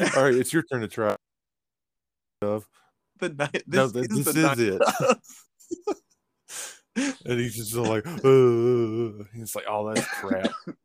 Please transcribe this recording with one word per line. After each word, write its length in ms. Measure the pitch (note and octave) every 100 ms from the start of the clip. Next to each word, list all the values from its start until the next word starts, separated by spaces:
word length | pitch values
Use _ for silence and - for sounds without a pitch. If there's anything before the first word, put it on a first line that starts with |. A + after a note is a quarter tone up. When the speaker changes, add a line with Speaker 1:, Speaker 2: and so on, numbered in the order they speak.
Speaker 1:
<laughs> 160 | F3+ C#3
Speaker 2:
All 80 |
right, 100 | C3+
it's 180 | B2+ B2
your 120 | D#3+
turn 160 | - B2+
to 80 | G#2+
try. 260 | - G#2+ G2+ _ _ _ _ _ _ _ _ _ _ _ _
Of 240 | G#2 G#2+ G#2 _ _ _ _ _
Speaker 1:
The 80 | F3+
night, 340 | C#3+ C#3+ - -
Speaker 2:
No, 180 | C3+ C3
Speaker 1:
this 60 |
Speaker 2:
th-, 140 | A#2+ C3
Speaker 1:
is 140 | G3+
Speaker 2:
this 100 | C#3
Speaker 1:
the 60 | D3+
Speaker 2:
is 40 |
Speaker 1:
night 140 | D#3 B2+
Speaker 2:
it. 240 | A2 F#2+
<laughs> 180 | A2 -
Speaker 1:
of. 200 | G3+ A#3 - - _ _ - E4+ - - _ _ _ _ - - - - _ A3+
<laughs> 240 | C#4 - C3+
Speaker 2:
And 140 | A#2+
he's 160 | A#2+ A2
just 180 | G#2+
like, 320 | A#2 A2+ A2 C3
"Uh," 1160 | E3 C3+ C3+ B2 A#2 A#2+ B2 A2+ A2 A#2 G#2 G2+
he's 200 | A2+ A2 G#2
like, 80 | -
"Oh, 240 | G#2+ G#2+
that's 140 | A2 - -
crap." 320 | G2 F#2 F#2 - -
Speaker 1:
<laughs> 100 | -